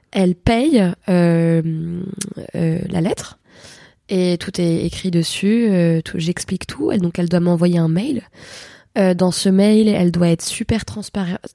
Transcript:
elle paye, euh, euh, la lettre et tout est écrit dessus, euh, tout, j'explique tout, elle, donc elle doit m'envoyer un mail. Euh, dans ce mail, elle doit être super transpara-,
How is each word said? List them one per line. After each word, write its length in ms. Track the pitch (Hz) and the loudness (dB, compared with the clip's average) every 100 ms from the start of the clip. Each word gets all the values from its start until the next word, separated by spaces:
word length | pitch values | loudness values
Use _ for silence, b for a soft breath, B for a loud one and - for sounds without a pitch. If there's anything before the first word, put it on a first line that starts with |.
| _ | _
elle 240 | - 185 | 0 0
paye, 480 | 170 - 233 285 262 185 - - | 2 2 2 4 4 2 0 0
euh, 920 | 180 170 165 165 165 160 160 165 175 190 196 202 - - | 2 4 4 2 2 0 -4 -6 -8 -10 -10 -12 -12 -10
euh, 240 | 165 165 165 - | -4 -2 -2 -4
la 120 | 180 | -2
lettre 360 | 175 - - - B B B B B B - | -2 -4 -8 -18 B B B B B B -6
et 300 | 185 180 170 | -2 0 -2
tout 200 | - 185 | -4 -2
est 280 | 170 165 170 | 0 0 -2
écrit 240 | - 185 | -4 -2
dessus, 560 | 170 165 - 196 233 226 | 0 -2 -2 0 2 2
euh, 300 | 185 170 165 | 2 2 2
tout, 180 | - - | -2 -4
j'explique 480 | 165 180 - 190 - | -4 -4 -6 -8 -8
tout, 240 | - 302 | -6 -2
elle, 80 | 220 | 0
donc 160 | 175 175 | -2 -2
elle 100 | 175 | 0
doit 120 | 175 | 2
m'envoyer 380 | 175 170 175 175 | 2 2 2 2
un 100 | 165 | 0
mail. 340 | 165 254 247 - B B B B B B 240 | 0 -2 -6 -8 B B B B B B 0
Euh, 160 | 185 | 0
dans 160 | 180 185 | 2 0
ce 180 | - 196 | 0 2
mail, 380 | 190 208 214 214 | 4 4 4 4
elle 240 | 196 180 | 2 0
doit 180 | 170 175 | 2 2
être 140 | 165 | 2
super 420 | - - 226 226 | -2 -6 -4 -4
transpara-, 540 | - 214 196 208 175 180 - | -4 -10 -8 -6 -6 -8 -12